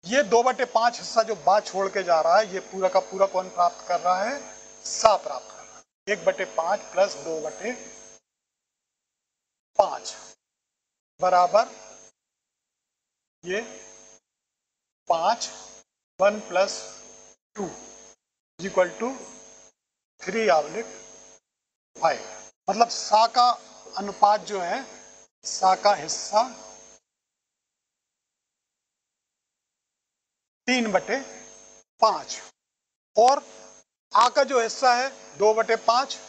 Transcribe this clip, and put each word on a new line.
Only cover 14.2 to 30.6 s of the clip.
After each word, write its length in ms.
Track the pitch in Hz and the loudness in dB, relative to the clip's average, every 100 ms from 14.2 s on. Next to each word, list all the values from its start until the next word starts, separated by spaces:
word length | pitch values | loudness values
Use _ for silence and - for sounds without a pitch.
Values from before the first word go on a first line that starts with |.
| _ _ _ _ _ _ _ _ _ | _ _ _ _ _ _ _ _ _
पाँच, 400 | 165 175 233 - - - - _ _ _ _ | -2 0 -2 -6 -14 -20 -20 _ _ _ _
वन 200 | 196 208 | 0 0
प्लस 400 | - 175 196 - - - - - - _ _ - | -6 -2 -2 -4 -14 -20 -20 -20 -20 _ _ -10
टू 140 | 185 - - - - _ _ _ _ _ | -10 -10 -20 -20 -20 _ _ _ _ _
इक्वल 300 | 190 190 180 170 | -6 0 -2 -2
टू 120 | 233 269 - - - _ _ _ _ _ _ _ | -8 -8 -16 -20 -20 _ _ _ _ _ _ _
थ्री 260 | - 214 220 | -6 -2 2
ऑब्लिक 360 | 160 147 196 233 - - - _ _ _ _ _ _ _ - | 2 2 -8 -10 -16 -20 -20 _ _ _ _ _ _ _ -2
फ़ाइव। 240 | 165 131 - - - _ - | -2 -2 -8 -20 -20 _ -6
मतलब 200 | 196 233 | 0 0
सा 360 | - - 214 233 | 0 2 4 4
का 200 | 254 247 226 - - - - | 4 2 0 -8 -20 -18 -10
अनुपात 440 | 202 196 208 208 | -10 2 4 4
जो 180 | 170 202 | -2 -6
है, 220 | 175 226 262 - - - _ _ - | -4 -6 -8 -18 -20 -20 _ _ -12
सा 280 | - 190 185 | 0 2 4
का 180 | 208 | 4
हिस्सा 500 | 196 156 - - 208 247 233 - - - _ _ _ _ _ _ _ _ _ _ _ _ _ _ _ _ _ _ _ _ _ _ _ _ _ _ _ _ _ _ _ _ _ _ _ _ _ | 2 -2 -8 -2 0 0 -4 -20 -20 -20 _ _ _ _ _ _ _ _ _ _ _ _ _ _ _ _ _ _ _ _ _ _ _ _ _ _ _ _ _ _ _ _ _ _ _ _ _